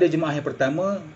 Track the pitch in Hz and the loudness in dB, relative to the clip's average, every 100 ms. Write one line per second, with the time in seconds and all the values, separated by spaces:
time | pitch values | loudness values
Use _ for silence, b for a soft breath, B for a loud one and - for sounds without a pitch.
0 | 175 156 160 147 143 131 135 160 190 202 | 6 2 0 -2 -4 0 0 0 -2 -4
1 | - | -8